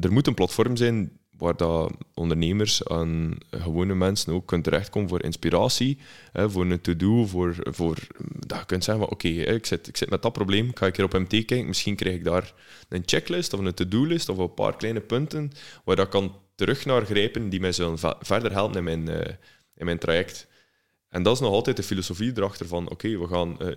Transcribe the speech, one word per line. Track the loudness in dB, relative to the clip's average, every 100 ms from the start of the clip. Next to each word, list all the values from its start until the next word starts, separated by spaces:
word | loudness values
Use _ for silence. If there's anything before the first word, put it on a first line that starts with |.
er | 4
moet | 4 4
een |
platform | 2 2 4 2 4
zijn | 2 2 -2 -6 _ -4
waar | -2 2
dat | 2 2 0 -4 -12
ondernemers | -4 0 2 2 2 2 0
en | 0 -2 0 0 -2 -4 -8
gewone | -6 -2 0 2 2
mensen | 2 2 0
ook | -2 0
kunnen | 0 2
terechtkomen | 0 0 -2 -2
voor | -2
inspiratie, | -2 -2 2 4 4 2 0 0 -6 -20 -10
hè, | -2 0
voor | 2 2
een | 2
to-do, | 0 2 4 4 4
voor, | 2 0 -2
voor | -6 -2 0 -2 -6 -12 -12 -10 -8
dat | -8
je | -2
kunt | -2
zeggen | 0 0
van, | 0
oké, | -2 -2
hè, | 0 0
ik | 0 0
zit, | -4 -4
ik | -4
zit | -2
met | 0
dat | 0
probleem, | 0 0 2 0
ga | 0 0
ik | 2
hier | 2
op |
M | 2 2
T |
kijken, | 0 2 0 0
misschien | -2 -2 -2
krijg | -2 -2
ik |
daar | 0 0 -2 -10 -20 -20 -8
een | -6 0
checklist | 0 0 -2 -2
of | -2
een | -2
to-do-list | 0 0 2 2 0 -2
of | -2
een | -2
paar | 0 0 0
kleine | -2 -4
punten | -2 -2 -2 -4 -6 -8 -18 -10
waar | 0 2
dat | 2
ik |
kan | 2 0 -6 _ -2
terug | 0 0 2
naar | 2 2
grijpen | 2 2 0 -2
die | -2
mij | 0
zullen | 0 -2 0
va-, | -2 -4
verder | -2 0 0
helpen | 0 0 -2
in |
mijn, | -2 -2 -2
eh, | -4 -6 -8 -18 _ _ _
in | -4
mijn | -2
traject. | 0 0 0 -8 -18 _ _ _ _ _ _
En | 0
dat | 2
is | 2
nog | 2
altijd | 2 2 -2
de |
filosofie | -2 -4 -4 -4 -4 -2
erachter | -4 -4 -8
van, | -6 -6
oké, | -6 -6 -4
we | -2
gaan, | -2 -2 -4
eh, | -6